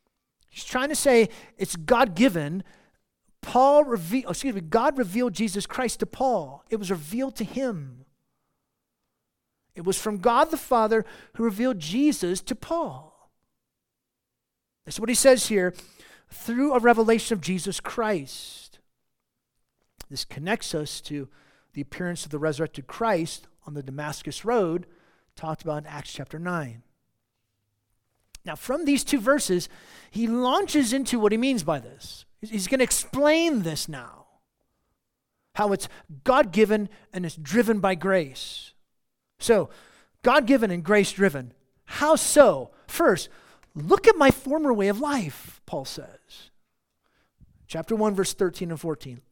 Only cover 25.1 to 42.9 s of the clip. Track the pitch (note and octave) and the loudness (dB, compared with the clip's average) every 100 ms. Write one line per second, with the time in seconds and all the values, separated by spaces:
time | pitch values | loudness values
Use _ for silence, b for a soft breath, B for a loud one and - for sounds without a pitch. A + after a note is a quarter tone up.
25.1 | b b - D#3+ D#3 E3 D3+ D3 D3 - | b b -14 -10 -8 -6 -6 -8 -14 -14
26.1 | - C3 D#3 F3 F3 C3 A#2 _ _ _ | -14 -14 -10 -6 -6 -6 -12 _ _ _
27.1 | _ _ _ _ _ _ _ _ _ _ | _ _ _ _ _ _ _ _ _ _
28.1 | _ _ - - - - C#4+ D4 C#4 - | _ _ -18 -14 -10 -6 -4 0 0 0
29.1 | C#4+ G#3+ C#4+ - F3+ - B B B B | 0 2 2 2 -2 -4 B B B B
30.1 | G#3 A3+ A#3+ B3+ E4 G4 D4+ A#3+ C4+ C4+ | -4 -2 0 0 0 2 2 2 0 -2
31.1 | A#3+ G#3 A3 C4 B3 D3+ C#3+ - - - | 2 2 2 0 0 -2 -4 -6 -18 -20
32.1 | - - _ A3 A3 F3+ C4+ B3 - - | -20 -20 _ -10 -6 0 0 2 0 -4
33.1 | C4 D4 D#4+ E4+ C4 E3 D3+ - C#3 A#2 | 0 4 4 4 0 -2 -4 -6 -10 -14
34.1 | - - _ _ _ _ _ _ _ _ | -20 -20 _ _ _ _ _ _ _ _
35.1 | _ _ _ _ - G#3 F#3+ - B B | _ _ _ _ -2 0 0 -4 B B
36.1 | C#3+ - C4 A3+ F3 G#3 G#3+ G3+ b b | -4 2 4 4 4 4 2 -2 b b
37.1 | F#3 F3 - C#3+ G#3+ A3 G#3+ F#3+ F3+ F#3+ | -8 -8 -10 -2 2 2 2 0 0 0
38.1 | F#3+ C#3 B2+ - - - _ _ _ _ | 0 -2 -8 -14 -14 -18 _ _ _ _
39.1 | _ _ - - G#3+ D3+ b b b b | _ _ -4 2 2 2 b b b b
40.1 | b A#3+ C#4+ A3+ C4+ A3 F3 D#3+ G#3 G3 | b 2 4 6 4 2 -2 2 4 2
41.1 | - G3 C#3+ B2+ - _ _ - - D4+ | 2 0 0 -8 -16 _ _ -14 -2 2
42.1 | D#4+ - D4+ B3 C#3 A#2+ b b | 4 6 8 8 6 -2 b b